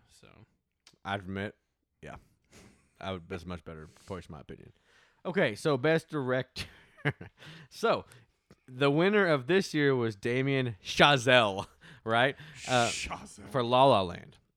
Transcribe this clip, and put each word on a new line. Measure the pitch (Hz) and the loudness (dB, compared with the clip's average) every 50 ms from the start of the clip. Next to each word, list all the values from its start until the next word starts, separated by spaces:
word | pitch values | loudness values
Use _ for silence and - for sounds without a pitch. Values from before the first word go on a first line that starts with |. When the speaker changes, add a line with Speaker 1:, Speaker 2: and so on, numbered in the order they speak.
| 113 _ _ _ | _ _ _ _
Speaker 1:
So | - - - - 113 _ _ _ _ _ _ _ _ - _ _ - | -20 -20 -20 -20 -20 _ _ _ _ _ _ _ _ -20 _ _ -8
Speaker 2:
I | 98 98 | -6 -6
admit, | 101 95 90 95 98 98 104 - _ _ _ _ _ _ _ _ _ | -6 -6 -8 -8 -6 -6 -8 -10 _ _ _ _ _ _ _ _ _
yeah. | - 73 - - _ _ _ _ _ _ - - - - _ _ _ _ _ - | -18 -18 -18 -18 _ _ _ _ _ _ -20 -20 -20 -20 _ _ _ _ _ -14
I | - 95 | -10 -10
would, | 95 90 82 82 | -10 -10 -10 -12
that's | 95 90 82 | -12 -12 -10
a | |
much | 90 90 85 - | -10 -12 -12 -12
better | - 82 80 78 80 - - _ | -16 -16 -16 -18 -20 -20 -20 _
choice, | - 98 90 82 | -14 -14 -14 -14
in | - 85 | -14 -18
my | 71 | -18
opinion. | - - 82 - - - _ _ _ _ _ _ _ _ _ _ - | -18 -18 -20 -20 -20 -20 _ _ _ _ _ _ _ _ _ _ -12
Okay, | 190 165 190 175 127 104 | -6 -2 -2 -2 -2 -2
so | - - 156 143 | -2 -2 0 0
best | 127 123 156 160 165 - - | 2 2 2 2 0 0 -4
director. | 160 151 131 123 127 131 123 _ - - - - - - - _ _ - - | -8 -6 -4 -2 -2 -2 -4 _ -10 -12 -12 -12 -14 -20 -20 _ _ -10 -8
<laughs> | 147 - - - - _ _ - - 156 - - - | -8 -8 -8 -12 -20 _ _ -20 -20 -20 -20 -20 -20
So, | - - - 226 185 104 92 - - - _ _ _ _ _ _ _ _ _ | -10 -4 -2 0 0 -2 -4 -10 -20 -20 _ _ _ _ _ _ _ _ _
the | - 127 127 139 143 | -12 -4 0 2 2
winner | 143 156 175 196 208 208 196 | 4 4 4 4 4 4 4
of | 175 156 139 123 | 2 2 0 0
this | 127 175 196 190 - - | 0 0 0 0 0 0
year | 151 147 139 135 | 0 2 2 2
was | 127 117 113 107 | 2 0 -2 -4
Damien | 98 - 120 120 127 131 139 139 135 127 120 110 - - | -4 -4 -2 -2 -2 -2 0 -2 -2 -2 -4 -6 -10 -10
Chazelle, | - - - 170 143 147 131 113 127 127 127 113 104 95 95 95 - _ _ - - - - - | -4 2 4 6 6 6 4 4 6 6 6 6 4 2 -4 -6 -8 _ _ -20 -20 -20 -12 -6
right? | 113 113 117 123 139 135 - - - - - - | -2 0 2 2 0 -2 -6 -14 -20 -18 -12 -4
Uh, | - 127 123 117 | 0 2 2 2
Speaker 1:
Chazelle. | 113 107 - - - - 101 101 - - - 104 - | 0 -2 -6 -8 -10 -10 -12 -14 -16 -20 -20 -12 -6
Speaker 2:
for | - 135 120 | -4 -4 0
La | 117 123 127 135 | 2 4 6 6
La | 139 123 101 95 | 6 6 4 2
Land. | 87 87 - - - - _ _ _ _ | -2 -6 -12 -16 -20 -20 _ _ _ _